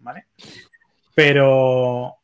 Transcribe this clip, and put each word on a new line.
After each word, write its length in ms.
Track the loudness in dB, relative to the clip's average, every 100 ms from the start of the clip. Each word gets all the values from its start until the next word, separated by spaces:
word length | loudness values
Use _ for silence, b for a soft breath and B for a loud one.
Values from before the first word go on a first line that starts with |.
¿vale? 260 | -20 -20 _ _ B B B _ _ _ _
Pero, 1000 | 0 2 2 2 2 0 0 -2 -6 -10 -16